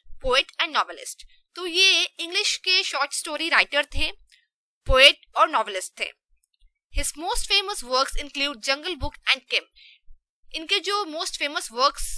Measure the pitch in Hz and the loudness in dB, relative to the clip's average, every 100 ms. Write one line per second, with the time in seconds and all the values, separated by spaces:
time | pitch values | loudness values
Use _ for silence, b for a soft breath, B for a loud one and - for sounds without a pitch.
0 | - - 262 262 - - 330 247 180 165 | -14 -6 2 2 2 -4 -2 -2 -2 -6
1 | - - - b _ 349 359 339 381 339 | -14 -14 -18 b _ -10 -4 4 4 4
2 | 359 - 330 392 403 - 370 370 - 285 | 0 -6 -6 -2 -2 -2 0 0 0 -2
3 | 285 - 330 294 330 247 - 285 294 - | -2 -4 -6 -4 0 2 2 0 -2 -2
4 | 311 - _ b b _ _ _ - 262 | -2 -4 _ b b _ _ _ 4 8
5 | 285 - _ - 320 262 214 190 - - | 8 6 _ 0 2 2 -2 -4 -8 -10
6 | - - _ _ _ _ _ _ _ - | -12 -12 _ _ _ _ _ _ _ -4
7 | 285 294 359 480 - 403 392 415 247 254 | -4 -4 -4 -2 2 0 0 -6 -2 0
8 | 269 - 285 277 285 226 269 285 349 285 | 0 -2 -4 -4 -4 -4 -4 -4 -4 -6
9 | - - - 262 - 220 - - B B | -8 -4 -2 -2 0 -6 -6 -20 B B
10 | - - _ _ - 320 320 392 349 415 | -20 -20 _ _ -14 -10 -2 -2 0 -4
11 | 330 311 359 - 294 339 - 233 269 - | -4 -6 -8 -6 -6 -6 -6 0 0 0
12 | - | -6